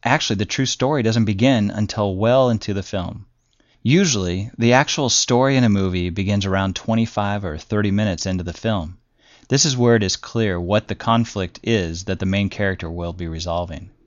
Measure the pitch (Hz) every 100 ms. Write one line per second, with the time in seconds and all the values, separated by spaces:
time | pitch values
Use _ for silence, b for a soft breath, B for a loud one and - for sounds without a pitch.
0 | 117 143 - 101 107 - 131 - 131 147
1 | 110 113 107 98 127 120 101 104 104 113
2 | 101 95 113 131 123 110 - 98 - 95
3 | 87 98 - _ _ _ _ _ 113 170
4 | 185 107 90 90 107 - 117 127 - -
5 | 127 - - 123 135 135 117 98 95 90
6 | 87 90 98 101 98 95 95 90 - 113
7 | 113 - 101 101 95 76 - 104 104 101
8 | 107 85 95 92 87 - 113 101 82 90
9 | _ b b b b 139 156 127 120 117
10 | 95 - - 117 107 87 87 107 - 92
11 | - 117 113 104 90 - 110 110 85 82
12 | 98 92 95 101 98 - 98 92 82 85
13 | 85 90 85 80 87 85 87 76 92 _